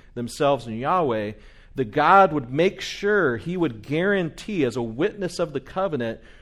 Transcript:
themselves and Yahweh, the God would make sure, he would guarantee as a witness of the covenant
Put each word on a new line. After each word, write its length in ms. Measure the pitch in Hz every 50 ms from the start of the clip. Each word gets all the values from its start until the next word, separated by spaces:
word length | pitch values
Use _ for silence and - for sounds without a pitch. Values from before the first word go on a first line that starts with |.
| - - -
themselves 540 | 123 120 120 - - 156 143 143 131 113
and 120 | 117 110 113
Yahweh, 520 | 127 147 180 185 165 135 113 110 104 104 104 - - - - - - - -
the 120 | 135 131
God 460 | 107 104 147 147 160 185 196 190 180
would 200 | 160 147 120 120
make 300 | 127 147 170 196 202 -
sure, 560 | - - - - 202 202 208 202 175 135 120
he 200 | 110 - 165 180
would 240 | 185 170 143 117 104
guarantee 800 | 98 - 143 160 180 202 202 190 175 156 - - - - 214 175 139
as 120 | 120 107
a 60 | 123 120
witness 560 | 113 110 120 165 214 - 202 190 170 - -
of 140 | 175 165 143
the 60 | 135
covenant 600 | - - - 190 190 190 156 127 117 113 110 - - - - -